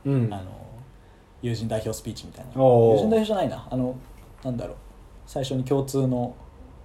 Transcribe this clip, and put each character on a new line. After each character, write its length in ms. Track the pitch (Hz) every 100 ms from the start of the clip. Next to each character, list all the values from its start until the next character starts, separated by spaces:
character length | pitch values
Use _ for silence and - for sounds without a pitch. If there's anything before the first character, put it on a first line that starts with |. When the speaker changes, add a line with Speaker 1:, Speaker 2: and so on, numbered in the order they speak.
| 135
Speaker 1:
う 60 |
ん。 220 | 135 113
Speaker 2:
あ 40 | 101
の、 140 | 92 101 - - - - - - - -
友 140 | 120 113
人 120 | 113
代 140 | 110
表 120 | 113
ス 100 | 107
ピ 80 | 113
ー 20 |
チ 120 | 104 85
み 80 |
た 80 | -
い 40 | -
な。 80 | 131
Speaker 1:
お 300 | 131 120 113
ー。 20 | 110
Speaker 2:
友 40 |
人 100 | 214
代 100 | 220
表 60 | 214
じ 80 |
ゃ 20 | 202
な 60 |
い 60 | 143
な。 180 | - -
あ 60 | 131
の、 200 | 127 127 - - - -
な 80 | 131
ん 60 | 117
だ 100 | 90
ろ 60 |
う。 20 | - - - - - -
最 180 | 147
初 120 | 131 131
に 80 |
共 200 | 127 139
通 240 | 135 139 131
の、 280 | 123 120 - - - - -